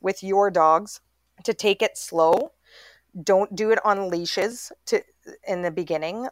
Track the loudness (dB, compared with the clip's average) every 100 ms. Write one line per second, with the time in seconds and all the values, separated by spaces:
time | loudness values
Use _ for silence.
0 | -6 -4 0 2 4 4 4 4 0 -16
1 | _ _ _ _ -6 -2 0 0 -2 -4
2 | -6 2 4 4 0 _ _ -20 -20 _
3 | _ -12 2 2 2 -2 0 2 2 0
4 | 0 -4 -4 -4 -4 -6 -16 -16 -4 -4
5 | -4 _ -20 -18 -8 -4 -4 -6 -4 -4
6 | -4 -8 -8